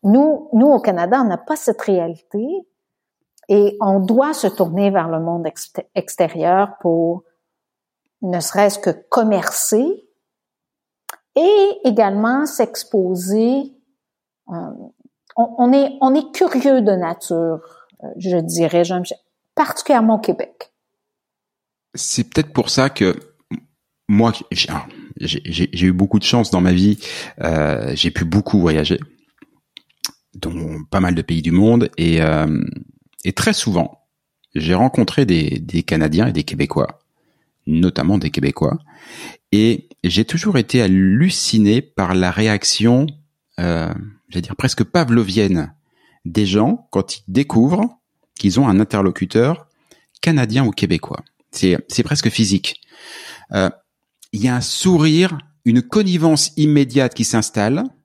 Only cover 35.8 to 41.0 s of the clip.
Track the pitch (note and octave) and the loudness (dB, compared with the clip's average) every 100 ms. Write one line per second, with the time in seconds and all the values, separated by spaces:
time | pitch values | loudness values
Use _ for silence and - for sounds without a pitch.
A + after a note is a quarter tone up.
35.8 | - D#2+ D#2 D#2+ A#2+ D#2+ C#2+ D2 D2 - | -2 0 2 2 0 0 -4 -4 -2 -2
36.8 | B1+ - _ _ _ _ _ _ - D#2+ | -4 -6 _ _ _ _ _ _ -4 0
37.8 | F2+ - D#2 G2+ D2+ D2+ C#2 - D2 - | 0 0 0 0 -2 -4 -4 -2 -2 -2
38.8 | _ - - - - - _ G2+ A2 A#2 | _ -20 -20 -20 -20 -20 _ 2 2 0
39.8 | - _ F2 E2+ A2+ E3+ G#3+ D#3 G#2+ B2+ | -6 _ -2 0 -2 -2 0 0 0 0
40.8 | G#2 F#2+ | 2 4